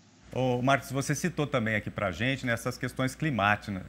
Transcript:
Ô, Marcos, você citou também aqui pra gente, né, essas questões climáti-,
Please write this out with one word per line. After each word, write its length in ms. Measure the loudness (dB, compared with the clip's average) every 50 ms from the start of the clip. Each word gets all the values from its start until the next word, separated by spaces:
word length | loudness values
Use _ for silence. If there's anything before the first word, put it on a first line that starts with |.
| -20 -20 -20 -20 -20 -8 -4
Ô, 280 | 0 0 2 2 2
Marcos, 300 | 4 4 4 4 2 -2
você 240 | -4 -4 0 0 -2
citou 320 | 0 0 -4 -2 -2 -2 0
também 280 | 0 0 0 2 0
aqui 140 | 0 -2 -2
pra 220 | -4 -2 -2 -2
gente, 340 | 0 0 0 0 0 0 0
né, 80 | -2 -2
essas 240 | 0 -2 -4 -4 -4
questões 380 | -6 -6 -2 -2 -2 -2 -2
climáti-, 640 | -2 -2 0 2 4 4 4 4 4 0 -6 -6 -6 -6